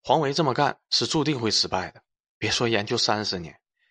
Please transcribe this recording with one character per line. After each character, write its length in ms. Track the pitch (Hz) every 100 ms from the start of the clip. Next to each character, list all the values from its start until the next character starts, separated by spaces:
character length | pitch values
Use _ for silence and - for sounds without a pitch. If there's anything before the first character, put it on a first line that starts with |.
黄 160 | - 139
维 140 | 135
这 100 | 139
么 120 | 147 120
干 240 | 143 - _
是 160 | - 117
注 180 | 160
定 160 | 143 135
会 120 | 110
失 160 | - 92
败 240 | 92 87
的， 100 | - _ _ _ _
别 100 | 107
说 180 | - 117
研 160 | 110
究 140 | 107 117
三 260 | - 107
十 140 | 101 92
年， 240 | 82 - _ _ _